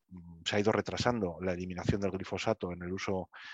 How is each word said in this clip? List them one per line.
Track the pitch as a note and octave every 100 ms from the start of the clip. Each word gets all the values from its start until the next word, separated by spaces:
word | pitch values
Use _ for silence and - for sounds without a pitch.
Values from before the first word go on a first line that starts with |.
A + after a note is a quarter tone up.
| _
mm, | F2+ E2+ E2+
se | F2+ G#2
ha |
ido | G#2
retrasando | G#2 G2+ F#2 - A#2+ F#2 E2
la | F#2
eliminación | F2 F#2 F2+ F2 G#2
del | G2
glifosato | F#2+ F#2+ F#2+ A2+ A2 F2+
en | F2
el | F2
uso, | F#2+ - F#2 F2 - -